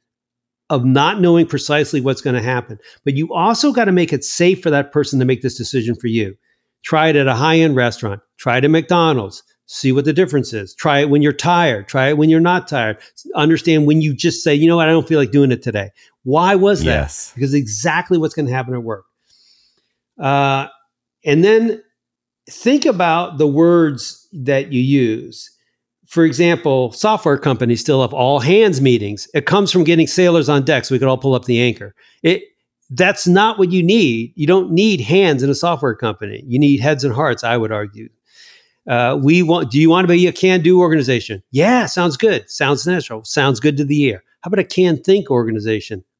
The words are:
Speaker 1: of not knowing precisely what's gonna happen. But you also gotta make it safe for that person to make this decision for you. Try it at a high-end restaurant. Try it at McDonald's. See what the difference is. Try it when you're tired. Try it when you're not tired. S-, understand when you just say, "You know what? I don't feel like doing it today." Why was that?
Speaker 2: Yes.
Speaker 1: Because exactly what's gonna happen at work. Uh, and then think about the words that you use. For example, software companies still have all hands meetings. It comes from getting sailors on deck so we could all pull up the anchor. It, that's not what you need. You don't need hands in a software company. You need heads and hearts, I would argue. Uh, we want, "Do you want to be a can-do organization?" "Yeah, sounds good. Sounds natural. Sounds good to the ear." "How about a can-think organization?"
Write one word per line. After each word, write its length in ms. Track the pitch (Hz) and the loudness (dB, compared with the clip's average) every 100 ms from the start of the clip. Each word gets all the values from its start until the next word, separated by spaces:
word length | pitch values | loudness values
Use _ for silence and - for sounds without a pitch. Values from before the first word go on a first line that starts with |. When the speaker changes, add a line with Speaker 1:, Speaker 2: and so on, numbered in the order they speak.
| _ _ _ _ _ _ _ | _ _ _ _ _ _ _
Speaker 1:
of 140 | 143 | -2
not 340 | 127 135 156 208 | 2 2 2 2
knowing 260 | 175 170 165 | 2 4 2
precisely 540 | 135 - 147 147 147 | -2 -2 -2 0 -2
what's 200 | 131 131 | -2 -4
gonna 220 | 139 123 | -2 -2
happen. 360 | 117 127 117 107 - _ | -2 -4 -6 -16 -20 _
But 100 | 143 139 | -4 -4
you 160 | 160 | -4
also 400 | 170 185 226 294 | 0 0 2 0
gotta 200 | 247 208 | 0 2
make 200 | 180 160 | 2 0
it 120 | 143 | -2
safe 380 | - - 175 185 | -6 0 0 2
for 80 | 165 | 0
that 220 | 143 139 | 0 0
person 260 | 151 139 135 | -2 -2 0
to 60 | |
make 180 | 127 131 | 0 0
this 140 | 123 - | -4 -8
decision 380 | 113 131 113 113 | -6 -4 -4 -4
for 100 | 120 | -4
you. 280 | 113 101 98 _ _ _ _ | -4 -4 -8 _ _ _ _
Try 260 | - 160 160 | -4 0 2
it 80 | 147 | 2
at 100 | 135 | 2
a 80 | |
high-end 400 | 117 156 165 160 | 0 2 2 2
restaurant. 460 | 131 120 - 113 101 _ _ | 2 0 -2 -8 -10 _ _
Try 220 | 131 123 | -2 0
it 60 | |
at 60 | 143 | 2
McDonald's. 720 | 160 160 180 160 135 95 - _ _ _ | 2 2 0 2 0 -4 -14 _ _ _
See 260 | - 135 | -4 0
what 120 | 131 | 0
the 80 | 143 | 0
difference 400 | 151 185 147 117 | 0 0 -2 -4
is. 200 | 110 95 | -8 -12
Try 260 | - 160 143 | -6 0 0
it 100 | 147 | 2
when 100 | 147 | 2
you're 120 | 147 | 2
tired. 560 | 139 165 175 165 107 104 | -2 -2 0 0 -2 -4
Try 200 | 139 135 | -2 0
it 80 | 151 | 2
when 120 | 156 | 2
you're 80 | 160 | 4
not 280 | 175 180 185 | 2 0 -4
tired. 300 | 139 110 104 - | -4 -4 -6 -14
S-, 120 | - - | -20 -12
understand 520 | - 151 160 - 156 147 | -2 0 0 2 2 2
when 140 | 156 | 2
you 120 | 156 | 0
just 280 | 127 170 - | -2 -4 -2
say, 120 | 165 | -2
"You 120 | 147 165 | 2 2
know 80 | 170 | 4
what? 120 | 160 | 2
I 40 | |
don't 140 | 165 - | 2 2
feel 100 | 156 | 0
like 120 | 123 | 2
doing 180 | 139 139 | 2 2
it 100 | 117 | 0
today." 280 | - 104 98 - _ _ | -4 -6 -8 -14 _ _
Why 320 | 127 147 185 | -2 0 2
was 260 | 202 196 185 | 2 2 2
that? 60 | - | 0
Speaker 2:
Yes. 420 | 113 71 - - | -2 -4 -10 -14
Speaker 1:
Because 180 | 120 135 | -6 -2
exactly 600 | 143 113 98 170 160 175 175 | -2 -2 -6 -4 -4 -2 -2
what's 160 | 156 | -2
gonna 160 | - 139 | -4 -4
happen 220 | 131 123 | -4 -6
at 80 | 123 | -8
work. 220 | 113 101 _ _ _ _ _ _ _ _ _ _ _ - | -8 -12 _ _ _ _ _ _ _ _ _ _ _ -8
Uh, 480 | 139 139 139 135 139 - _ _ _ _ | -2 0 0 -2 -6 -16 _ _ _ _
and 200 | 156 147 | 0 2
then 380 | 190 220 226 - _ _ _ _ _ _ _ | 4 4 2 -4 _ _ _ _ _ _ _
think 380 | - 233 285 302 | -4 0 2 0
about 520 | 190 175 165 175 143 | 0 0 0 -4 -2
the 80 | 151 | 0
words 800 | 143 170 175 160 131 - - _ | 2 4 4 2 -2 -12 -18 _
that 400 | 165 127 135 139 | -10 -2 -2 -2
you 80 | 127 | -2
use. 720 | 131 143 120 113 - - - _ _ _ _ _ _ | 0 2 0 -2 -10 -20 -20 _ _ _ _ _ _
For 180 | - | 0
example, 680 | 160 131 170 165 151 135 123 | 0 2 0 0 0 -2 -2
software 440 | - 214 214 165 139 | -2 -2 0 0 0
companies 440 | 147 117 120 117 | 0 -2 0 -2
still 180 | - 135 | 0 0
have 140 | 123 | 0
all 260 | 139 127 143 | 0 0 0
hands 400 | 127 202 214 139 | 2 4 4 2
meetings. 480 | 135 117 104 104 - | 2 2 -2 -10 -6
It 100 | 151 | -4
comes 260 | 143 196 196 | 0 0 2
from 140 | 185 | 0
getting 220 | 156 165 147 | 2 2 0
sailors 420 | - 180 170 143 | 2 2 2 2
on 160 | 143 | 0
deck 220 | 135 139 - | 0 -2 0
so 80 | |
we 40 | 131 | -2
could 100 | 131 | 0
all 100 | 127 | 0
pull 160 | 139 | 0
up 100 | 127 | -2
the 160 | 123 120 | 0 0
anchor. 340 | 120 104 101 _ _ _ | 0 -2 -12 _ _ _
It, 220 | 165 185 - _ _ _ _ | -2 -2 -4 _ _ _ _
that's 380 | 131 185 - 180 | -2 0 0 2
not 320 | 185 220 208 | 2 2 0
what 120 | 185 | 0
you 120 | 185 | 2
need. 500 | 170 226 156 113 117 | 2 2 2 0 -6
You 120 | - 151 | -4 0
don't 240 | 190 185 | 0 2
need 320 | 170 220 175 | 2 2 0
hands 400 | 107 185 185 135 | 0 2 2 0
in 80 | 135 | -2
a 40 | |
software 400 | 135 170 156 135 | -2 -2 -2 -4
company. 480 | 110 113 101 101 104 131 | -4 -6 -6 -12 -14 -6
You 120 | 123 | 0
need 220 | 147 139 | 2 2
heads 240 | 139 147 | 0 -2
and 80 | 135 | -2
hearts, 300 | 117 151 117 | -2 -2 -2
I 140 | 117 120 | -2 -2
would 120 | 110 | -2
argue. 360 | 107 104 104 113 _ _ _ - _ _ _ - | -6 -8 -14 -20 _ _ _ -20 _ _ _ -4
Uh, 300 | 120 120 143 | -2 0 0
we 200 | 139 175 | 2 2
want, 280 | 165 170 139 | 2 0 0
"Do 80 | 135 | 2
you 120 | 160 | 4
want 180 | 170 180 | 4 2
to 40 | |
be 120 | 175 180 | 2 2
a 60 | |
can-do 480 | - 185 185 160 185 | 2 0 2 4 4
organization?" 640 | 175 156 127 120 - 98 - | 4 2 0 -2 -4 -12 -6
"Yeah, 340 | 131 185 254 | 0 2 0
sounds 320 | 202 - 175 135 | -2 -2 -2 0
good. 320 | 226 143 - | 0 0 -6
Sounds 380 | - 139 143 165 | -6 -2 -2 -2
natural. 360 | 180 - 113 | -4 -4 -14
Sounds 360 | 113 - 135 117 | -6 0 0 2
good 160 | 151 143 | 0 -2
to 80 | |
the 160 | 143 147 | -2 0
ear." 200 | 139 95 _ _ | 0 -4 _ _
"How 80 | 180 | -4
about 120 | 202 | -4
a 40 | |
can-think 640 | - - 180 151 - 202 - | -2 0 0 0 0 0 2
organization?" 720 | 127 113 110 107 107 - 101 - | -2 -2 -4 -4 -6 -6 -14 -16